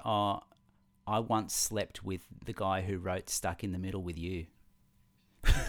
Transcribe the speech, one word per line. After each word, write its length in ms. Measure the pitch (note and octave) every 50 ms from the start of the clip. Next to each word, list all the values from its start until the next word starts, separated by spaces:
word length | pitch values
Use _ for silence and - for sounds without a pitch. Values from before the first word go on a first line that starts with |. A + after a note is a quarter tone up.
| -
"Oh, 380 | A#2 A2 G#2 G#2 G2+ G2 - - - - _ _ _ _ _ _ _ _ _ - -
I 100 | G#2+ A2
once 340 | A2+ A2+ A#2 G#2+ G#2 - -
slept 500 | - - - A#2+ G#2 G2 - - - -
with 200 | G2+ F#2+ F2+ - - - - -
the 80 | - A2+
guy 300 | - G#2 F#2+ F#2+ F#2+ F#2
who 160 | G2 G2 F#2
wrote 300 | F2 F#2+ F2+ F#2+ - -
Stuck 360 | - - - F#2+ E2+ - -
in 80 | G2+ F2+
the 60 | F2+
Middle 220 | F#2 F#2 F#2+ G2 F#2
with 120 | F2 E2+
You." 300 | D#2+ E2 F2 F#2 E2+ E2 - _ _ - - - _ _ _ _ _ _ _ _ _ _ _ _ - -
<laughs> 60 | - - - -